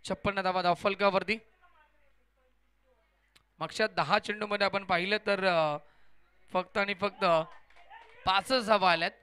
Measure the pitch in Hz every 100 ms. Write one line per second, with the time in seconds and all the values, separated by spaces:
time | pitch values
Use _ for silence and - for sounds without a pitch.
0 | - 185 202 196 185 185 175 170 208 190
1 | 202 190 175 220 - _ - _ _ _
2 | _ _ 254 269 254 _ _ _ _ _
3 | _ _ _ _ _ _ 160 - 220 175
4 | 151 208 - 214 214 208 196 196 196 175
5 | 190 208 208 196 190 170 156 147 - _
6 | - - _ _ - 185 180 220 202 190
7 | 196 196 190 160 165 - _ - - -
8 | - - - 190 190 262 214 208 185 165
9 | 170 -